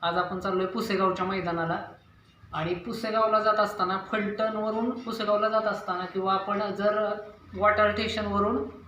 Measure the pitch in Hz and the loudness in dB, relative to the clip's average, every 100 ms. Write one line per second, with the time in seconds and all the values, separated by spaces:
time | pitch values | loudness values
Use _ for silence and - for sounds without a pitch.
0 | 170 180 180 185 190 185 185 226 202 190 | 0 0 0 -2 -2 0 0 -2 -2 2
1 | 185 180 185 190 175 170 165 185 - - | 2 2 -2 -2 -2 -2 -2 -2 -6 -14
2 | _ _ _ _ - 156 160 175 - - | _ _ _ _ -10 -6 -4 -4 -4 -6
3 | 220 220 220 214 214 214 202 - 180 190 | -2 2 4 4 4 4 2 0 0 0
4 | - 220 208 208 220 214 214 220 240 247 | -2 -2 -2 -2 -2 -2 -2 -2 -2 -4
5 | 226 214 214 208 214 220 214 196 - 180 | -6 -6 2 2 4 2 0 -2 -4 -4
6 | 180 190 190 190 202 202 208 190 208 208 | -4 -2 0 0 0 -2 -2 0 2 2
7 | 208 214 - - - 185 208 208 208 208 | 0 -2 -8 -18 -14 2 2 6 4 2
8 | 220 220 208 202 208 247 - - | -2 -2 -2 0 2 0 -4 -10